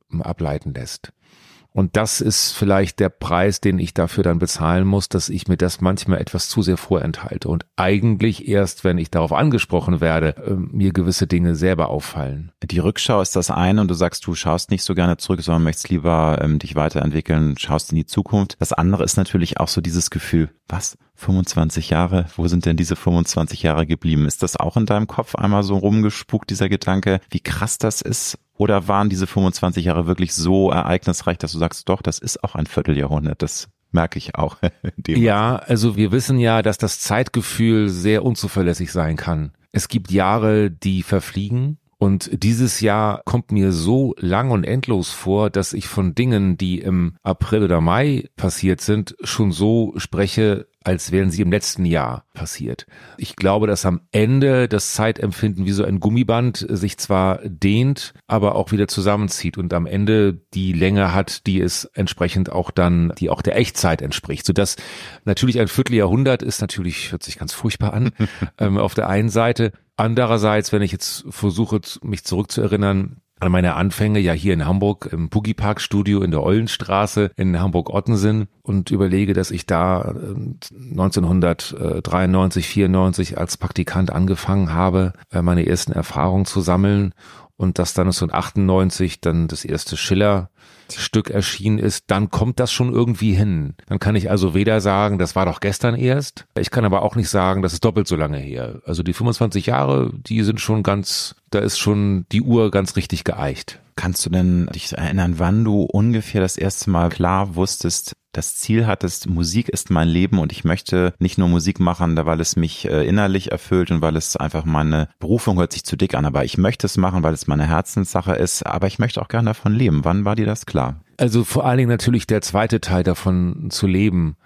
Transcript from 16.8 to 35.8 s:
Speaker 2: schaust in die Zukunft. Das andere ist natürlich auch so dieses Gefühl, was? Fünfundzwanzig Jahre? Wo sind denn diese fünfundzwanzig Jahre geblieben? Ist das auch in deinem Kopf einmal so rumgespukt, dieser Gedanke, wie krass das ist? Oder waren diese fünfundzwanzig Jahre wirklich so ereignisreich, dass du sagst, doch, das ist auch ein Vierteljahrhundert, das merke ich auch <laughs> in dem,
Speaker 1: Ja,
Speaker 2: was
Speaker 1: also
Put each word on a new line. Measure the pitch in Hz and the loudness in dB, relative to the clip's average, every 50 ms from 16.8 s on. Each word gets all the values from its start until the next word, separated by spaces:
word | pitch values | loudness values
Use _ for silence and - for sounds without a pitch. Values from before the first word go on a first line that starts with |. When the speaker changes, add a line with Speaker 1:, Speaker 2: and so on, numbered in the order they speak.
| 76 78 - 76 69 76 73 80 - - 80 78 78 76 71 - | -2 0 0 0 -2 0 0 -2 0 0 2 2 2 2 0 -2
Speaker 2:
schaust | - - 78 73 - - | -4 -2 -2 -2 -2 -2
in | 80 80 | -2 -2
die | 78 - | -2 -2
Zukunft. | - 107 95 - - 101 98 - - - | -2 -4 -2 0 0 0 0 0 -4 -6
Das | - - - | -4 -2 0
andere | - 82 92 101 95 - | 0 2 2 2 2 0
ist | - - - | 0 2 0
natürlich | 95 - - 92 85 82 - - | 0 2 2 0 0 0 0 -2
auch | 85 - | -2 -2
so | - 92 | -2 -2
dieses | 80 82 82 90 - - | -2 -2 0 -2 -2 -2
Gefühl, | - 80 - - - 82 78 73 - _ _ - | -4 -6 -4 0 2 2 2 0 -2 _ _ -8
was? | - 87 - - - - _ _ _ - | -8 -6 -6 -8 -10 -12 _ _ _ -6
Fünfundzwanzig | - - 95 92 87 - - - 80 78 - 85 80 - | -2 0 2 2 2 0 0 0 0 0 0 -2 -2 0
Jahre? | 80 80 90 87 95 92 85 82 - | 0 0 0 2 0 0 -2 -2 -4
Wo | - 85 85 | -2 -2 0
sind | 87 87 - 87 | 2 2 2 2
denn | 82 82 | 2 0
diese | 87 80 - | 0 0 -2
fünfundzwanzig | - - 90 87 85 82 - - 90 80 76 - - - | -2 0 2 2 2 2 0 0 -2 -2 -2 -2 -2 0
Jahre | 82 76 80 80 76 | 0 2 2 0 0
geblieben? | 82 - - 82 78 73 76 73 | -2 -2 0 0 2 2 2 0
Ist | - - 95 | 0 -2 -4
das | 87 - | -4 -2
auch | - - 85 - 117 | -2 -4 -2 0 0
in | 110 | 0
deinem | - 107 104 110 - | 2 2 0 0 -2
Kopf | - - 113 - - | -2 -4 -6 -4 -4
einmal | - - 104 101 101 101 | -2 0 0 2 2 2
so | 98 101 | 0 0
rumgespukt, | 95 92 101 107 110 107 104 101 - - - - 104 - - | 0 2 2 4 4 2 2 0 -4 -6 -4 -4 -4 -2 -4
dieser | 101 92 98 95 | -4 -2 0 0
Gedanke, | 101 95 - - 95 98 92 98 95 92 - _ | 0 0 0 0 0 0 2 0 0 0 -2 _
wie | - - | -6 -6
krass | - - - 85 101 113 - - | -6 -6 -6 -4 -4 -4 -4 -2
das | - 110 - - | -2 -2 -2 -2
ist? | - - 117 - - - - - _ _ _ | -4 -4 -4 -4 -6 -6 -8 -10 _ _ _
Oder | - 104 107 104 98 82 101 | 0 2 2 2 2 2 2
waren | 101 101 104 104 | 2 2 2 2
diese | 98 92 95 | 0 0 -2
fünfundzwanzig | 92 - 101 95 92 87 - - 90 85 90 80 | -2 0 2 2 2 2 0 -2 -2 0 0 0
Jahre | 90 80 85 85 | 0 0 2 2
wirklich | 82 90 - 90 87 - | 0 0 0 0 -2 -2
so | - 80 85 95 95 95 92 | -2 0 2 4 4 4 4
ereignisreich, | 67 87 - - 90 92 - 95 87 - - 87 87 - | 2 2 0 0 0 0 0 -2 -2 -2 -2 -4 -4 -2
dass | - 80 - | -4 -8 -4
du | 80 | -2
sagst, | 82 82 - - - - | -4 -4 -4 -4 -4 -2
doch, | 92 - - | -2 -2 -2
das | 85 80 - | -4 -6 -4
ist | - - - - - | -6 -8 -8 -6 -6
auch | 101 - | -6 -6
ein | 76 76 - | -6 -6 -4
Vierteljahrhundert, | - - - - 76 71 71 69 76 76 76 76 69 - | -4 -2 0 0 0 0 0 0 -2 -2 -2 -4 -4 -4
das | - 73 - - - - _ _ _ _ | -6 -6 -6 -8 -12 -14 _ _ _ _
merke | - 85 82 82 - - | 0 0 0 0 -4 -8
ich | - - - | -12 -10 -6
auch | - 76 73 - - - 85 - | -4 -4 -4 -4 -2 -4 -4 -4
<laughs> | _ - | _ -10
in | 90 - - | -10 -10 -8
dem, | - - 82 120 117 | -4 -2 2 2 4
Speaker 1:
Ja, | 113 101 104 107 117 127 - | 4 4 4 2 2 0 -2
Speaker 2:
was | - - | -2 -2
Speaker 1:
also | 123 107 | 0 2